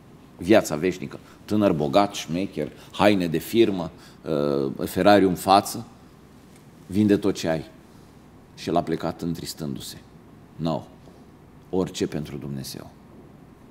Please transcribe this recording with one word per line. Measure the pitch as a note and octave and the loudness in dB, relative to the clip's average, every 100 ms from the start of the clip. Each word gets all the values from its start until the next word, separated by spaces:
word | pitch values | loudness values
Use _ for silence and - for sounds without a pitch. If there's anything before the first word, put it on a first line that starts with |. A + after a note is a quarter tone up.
| - - - - | -20 -20 -20 -8
viața | F2 G#2+ - D2+ | 4 4 4 0
veșnică?” | F2+ F2+ C#2+ - - - - | -2 -2 -8 -14 -18 -20 -4
Tânăr | G#2 G2+ | 2 4
bogat, | D#2+ D2 G2 G2+ | 2 2 2 2
șmecher, | - - E2+ G2 D#2 D2 - - | -2 -6 -6 -6 -6 -8 -10 -18
haine | - G2+ G2+ F2 | 2 4 4 0
de | D#2+ | -4
firmă, | - A2+ G#2+ G2 E2 - - - - D2 D2 C#2 C#2 - | -2 2 2 2 -6 -12 -20 -16 -6 -2 0 0 -2 -4
uh, | F#2+ | -6
Ferrari | F#2 F#2+ G2+ F#2+ | 2 6 6 6
în | E2+ | 2
față, | F#2+ G2 - A#2 A2+ - - - - - - - - - - | 4 4 4 -6 -12 -20 -20 -20 -20 -20 -20 -20 -20 -20 -6
vinde | F#2+ G#2 G2+ | 2 4 4
tot | G2+ F2+ | 2 -2
ce | F2 | -2
ai. | D#2+ - - - - - - - - - - | -4 -6 -18 -20 -20 -20 -20 -20 -20 -20 -12
Și | - | -4
El | E2 | -2
a | |
plecat | D#2+ D#2+ E2 - | -2 -4 -4 -6
întristându-se. | E2+ D#2+ - - D2+ C2 - - - - - - - - | -6 -6 -10 -10 -8 -8 -12 -16 -20 -20 -20 -20 -20 -6
No. | E2 C2+ - - - - - - - - - | -4 -4 -6 -20 -20 -20 -20 -20 -20 -20 -6
Orice | F#2 F2 - F2+ | -4 -4 -4 -6
pentru | D#2 D2 C#2+ | -6 -8 -10
Dumnezeu. | C#2 C#2 C#2+ - - - - - - - - - - | -10 -10 -10 -14 -16 -20 -20 -20 -20 -20 -20 -20 -20